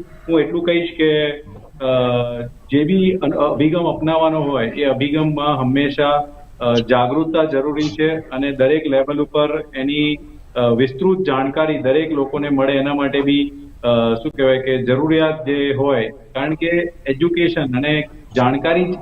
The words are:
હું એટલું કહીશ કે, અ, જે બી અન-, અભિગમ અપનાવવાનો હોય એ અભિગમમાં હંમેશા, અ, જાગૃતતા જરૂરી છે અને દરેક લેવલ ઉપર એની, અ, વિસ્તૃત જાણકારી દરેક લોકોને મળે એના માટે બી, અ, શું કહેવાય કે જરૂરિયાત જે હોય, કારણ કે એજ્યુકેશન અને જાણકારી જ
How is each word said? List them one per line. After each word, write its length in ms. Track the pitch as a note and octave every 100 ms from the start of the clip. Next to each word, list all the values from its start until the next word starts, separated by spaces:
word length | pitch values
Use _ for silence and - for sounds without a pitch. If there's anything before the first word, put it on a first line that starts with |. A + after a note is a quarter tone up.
| - - -
હું 120 | E3
એટલું 240 | D3 E3+
કહીશ 240 | E3+ E3+ E3+ -
કે, 340 | D#3 D3+ D3 D3 - - - -
અ, 80 | C3 B2+ B2 A#2+ A#2+ A#2+ A#2+ - -
જે 140 | C#3+
બી 280 | D3+ F#3+ F#3 F#3
અન-, 140 | C#3+ -
અભિગમ 480 | C#3+ - D3+ F3
અપનાવવાનો 560 | E3 - D#3 D#3+ D#3+ D#3
હોય 260 | C#3+ C3+ A2+
એ 180 | C#3
અભિગમમાં 760 | C#3 B2 C#3+ D#3 D#3 D3 D3 C3+
હંમેશા, 680 | B2+ C#3 C#3+ C#3+ C#3+ D3 D3 - - -
અ, 140 | A#2+
જાગૃતતા 680 | A#2+ A2+ B2 B2 D3 D#3+ D#3+
જરૂરી 440 | D#3 C3+ D3 D3 D3+
છે 200 | D3+ D#3
અને 440 | D#3+ D#3 C3 C#3
દરેક 340 | C3 C3 D#3 D#3
લેવલ 340 | C3+ C3+ D3
ઉપર 420 | D3 D3+ D3 D#3 -
એની, 420 | C#3 C#3 D3 D3+ D3 - - - B2+
અ, 120 | A#2+
વિસ્તૃત 580 | A#2 C3 - F#3+ F#3 F#3
જાણકારી 520 | C3 C#3 D#3 D#3 C#3+
દરેક 340 | B2+ D3 D#3+
લોકોને 360 | C#3+ C3+ D3 D3
મળે 240 | C#3 C3+
એના 220 | C#3 C#3+
માટે 260 | C#3+ C#3 C#3+
બી, 320 | C#3 C#3+ C#3+ - - -
અ, 300 | A#2+ A#2 A#2
શું 160 | A2+ D3+
કહેવાય 280 | - C3 C3
કે 240 | C3 B2+
જરૂરિયાત 600 | A#2+ B2+ D#3 D#3+ D#3 D#3 C3+
જે 280 | C#3+ C#3+
હોય, 340 | C3 C#3 B2+ A2+ - -
કારણ 200 | C3 D3
કે 120 | D#3 E3 E3+ E3+ - C#3
એજ્યુકેશન 680 | C3+ E3+ E3+ E3+ E3+ C#3 B2+
અને 320 | C#3+ D3+ D3 - - B2+
જાણકારી 480 | B2 C#3 D#3+ E3+
જ 100 | F3+ F#3